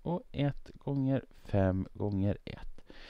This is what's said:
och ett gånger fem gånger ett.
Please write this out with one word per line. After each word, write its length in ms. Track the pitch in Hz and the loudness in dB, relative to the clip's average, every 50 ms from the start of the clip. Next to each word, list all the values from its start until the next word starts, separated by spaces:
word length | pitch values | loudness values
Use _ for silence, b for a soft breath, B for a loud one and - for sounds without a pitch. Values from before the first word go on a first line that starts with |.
och 200 | - 151 175 220 262 - | -4 -2 -2 -2 -4 -6
ett 380 | - - 143 143 139 - - - - | -2 0 0 2 0 -2 -10 -12 -14
gånger 500 | - - 139 143 139 131 131 135 127 - - - - - | -8 -4 -2 0 2 2 2 2 2 0 -4 -18 -16 -6
fem 420 | - - 101 95 92 92 95 92 - - | 0 4 6 6 6 4 2 -2 -4 -4
gånger 440 | - 101 104 101 95 98 101 95 - - | -2 -2 0 2 2 2 2 2 0 -4
ett. 360 | - - - - - - - - B B B B | -10 -10 -8 -8 -8 -8 -8 -12 B B B B